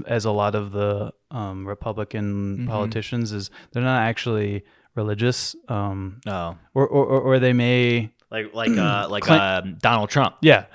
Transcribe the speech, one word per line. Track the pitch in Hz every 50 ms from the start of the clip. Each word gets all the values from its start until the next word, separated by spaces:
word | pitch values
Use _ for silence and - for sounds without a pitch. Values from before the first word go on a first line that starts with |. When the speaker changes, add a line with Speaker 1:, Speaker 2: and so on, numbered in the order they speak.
| -
Speaker 1:
as | - 117 113 104
a | 110
lot | 104 104 101 104 104
of | 104 101 101
the, | 101 101 104 104 101 101 110 - - _ _ -
um, | 143 117 104 95 95 95 95
Republican | 98 101 - - 117 101 107 104 - - 107 104 101 101 101 98 98 98
Speaker 2:
Mm-hmm. | 110 123 120
Speaker 1:
politicians | 110 104 104 110 110 113 104 - 123 120 117 104
is | 107 101 98 - - - - _
they're | - 120 123
not | 131 131 123 110
actually | 113 110 - - 120 110 107 104 101 101 101 - _ _ _ _ _ -
religious, | 117 107 104 104 104 117 127 120 - - - - 330 262
um, | - 117 101 101 101 98 98 98 95 101 127 -
Speaker 2:
Oh. | 107 98 90 85 85 90 - - _ -
Speaker 1:
or, | 135 139
or, | - 147 139 131
or, | - 135 135
or | 127 131 131 127
they | 127 127 123
may | 123 120 123 123 123 123 120 120 117 110 113 - _ _ _
Speaker 2:
Like, | 110 110 107 - -
like, | 113 113 117
uh, | 113 104 104 104 101 101 98
Speaker 1:
<clears throat> | 78 104
Speaker 2:
like, | 104 -
Speaker 1:
claim | 160 160 98
Speaker 2:
um, | 98 95 95 92 92 95 80 -
Donald | - 117 117 110 104 -
Trump. | - 143 127 - - -
Speaker 1:
Yeah. | 151 156 127 95 - - -